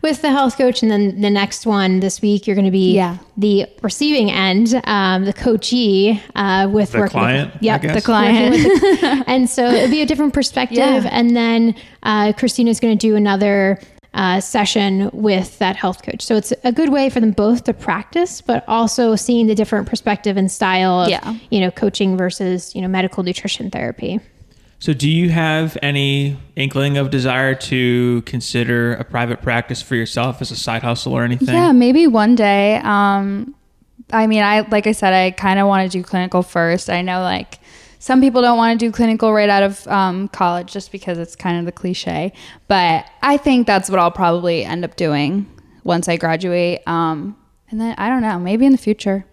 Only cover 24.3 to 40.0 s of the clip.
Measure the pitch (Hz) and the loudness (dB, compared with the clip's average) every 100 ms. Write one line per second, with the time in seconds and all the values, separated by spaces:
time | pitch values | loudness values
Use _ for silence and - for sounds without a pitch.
24.3 | _ - _ _ _ - 143 143 165 175 | _ -20 _ _ _ -4 -2 0 0 2
25.3 | 165 160 156 160 - 143 143 139 139 139 | 0 0 -2 -2 -4 -4 -2 0 0 -2
26.3 | 139 - - 135 135 143 139 135 135 127 | -6 -12 -6 -4 -2 -2 0 0 -2 0
27.3 | 127 135 131 - 127 123 123 123 120 117 | 0 0 -2 -4 -2 0 2 0 -2 -4
28.3 | 127 - 123 120 120 117 120 - 127 120 | -8 -6 -4 -2 0 -2 -4 -6 -6 -4
29.3 | 117 - 117 120 120 - 120 113 - 123 | -4 -2 -4 -4 -10 -4 -4 -4 -4 -4
30.3 | 123 123 110 - 117 123 120 - 131 120 | -4 -10 -8 -6 -6 -4 -4 -4 -2 -2
31.3 | 123 262 330 349 254 240 269 339 226 214 | -2 0 2 4 4 6 6 4 4 4
32.3 | 240 208 202 202 214 - 202 202 196 196 | 4 4 4 2 0 0 0 2 0 -2
33.3 | 196 247 285 _ _ _ _ - 220 220 | -6 -8 -14 _ _ _ _ -4 0 2
34.3 | 220 202 214 214 214 208 214 196 190 185 | 2 2 2 2 0 0 0 2 4 2
35.3 | 185 202 190 196 196 190 185 180 190 180 | 0 0 2 4 2 0 -4 -4 -4 0
36.3 | 185 180 - 170 175 - 175 185 185 180 | -2 -2 0 0 0 -2 -4 -2 -4 -2
37.3 | - - - - - - _ - 262 269 | -4 -8 -18 -20 -20 -20 _ 0 4 4
38.3 | 247 240 233 226 233 233 214 233 220 226 | 4 4 4 4 2 -2 0 0 2 2
39.3 | 214 208 202 196 196 - 202 | 4 4 4 2 -2 -4 0